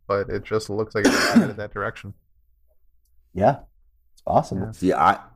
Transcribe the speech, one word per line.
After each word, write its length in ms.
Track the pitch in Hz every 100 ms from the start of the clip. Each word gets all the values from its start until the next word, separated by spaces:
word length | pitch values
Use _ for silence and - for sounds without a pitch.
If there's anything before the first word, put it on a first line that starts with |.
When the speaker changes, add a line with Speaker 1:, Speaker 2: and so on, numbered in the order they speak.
| -
Speaker 1:
but 200 | 101 95
it 120 | 98
just 240 | - 110 -
looks 260 | 101 107
like 120 | 107 127
it's 260 | - -
headed 220 | 233 143 107
that 140 | 104
direction. 400 | 101 104 - - - _ _ _ _ _ _ _ _ _ _ _
Speaker 2:
Yeah, 280 | 90 110 139 - _ _ _ _
it's 100 | _
possible. 400 | - 110 - 95 90
Speaker 1:
Yeah. 60 |
Speaker 3:
See, 200 | - 92
I, 280 | 65 85 - -